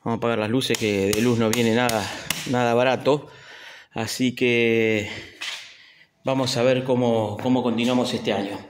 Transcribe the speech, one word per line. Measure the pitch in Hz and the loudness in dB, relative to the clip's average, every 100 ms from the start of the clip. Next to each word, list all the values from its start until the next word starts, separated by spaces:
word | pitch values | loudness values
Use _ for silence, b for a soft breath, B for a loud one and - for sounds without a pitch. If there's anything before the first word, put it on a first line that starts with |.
Vamos | - 113 | -4 -2
a | |
apagar | 117 113 | -2 0
las | 107 | 0
luces, | 120 131 117 | -2 0 -2
que | 110 101 95 | 0 0 0
de | 104 | 2
luz | 120 117 | 0 2
no | 113 | 0
viene | 110 117 | 2 2
nada, | 110 123 113 95 B B - - | 2 2 0 -4 B B -8 -2
nada | 123 120 117 | 0 2 2
barato. | 127 123 135 147 - B B B B B B | 2 2 0 0 -2 B B B B B B
Así | - 113 - 127 123 | -8 -8 -2 -2 0
que | 127 120 117 113 113 110 101 B B B B B B B B B B _ | 2 4 4 4 2 0 -4 B B B B B B B B B B _
vamos | - 135 127 123 | -4 -2 0 2
a | |
ver | 123 131 | 2 2
cómo, | 127 123 123 113 107 104 | 2 2 4 2 0 -2
cómo | 127 127 | 0 2
continuamos | 120 113 120 127 127 | 2 0 0 2 0
este | 220 - | -2 -2
año. | 101 - - - | -2 -2 -8 -14